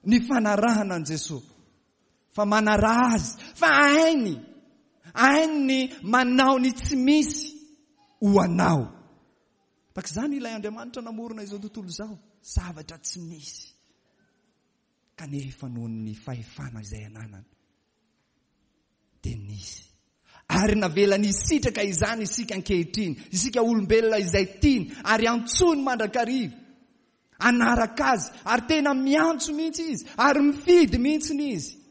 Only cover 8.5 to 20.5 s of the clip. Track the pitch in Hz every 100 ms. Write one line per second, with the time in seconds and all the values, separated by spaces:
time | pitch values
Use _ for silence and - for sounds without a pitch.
8.5 | 170 175 156 110 - - _ _ _ _
9.5 | _ _ _ _ - - 156 294 277 240
10.5 | 220 208 220 240 254 226 220 233 220 202
11.5 | 202 208 220 185 165 214 196 _ _ -
12.5 | - 180 156 151 165 - 180 165 160 143
13.5 | - - _ _ _ _ _ _ _ _
14.5 | _ _ _ _ _ _ - 151 143 135
15.5 | - 131 120 117 113 110 107 - 123 110
16.5 | - 135 113 104 107 104 107 110 95 110
17.5 | _ _ _ _ _ _ _ _ _ _
18.5 | _ _ _ _ _ _ _ - 113 101
19.5 | 104 87 - _ _ _ _ _ - -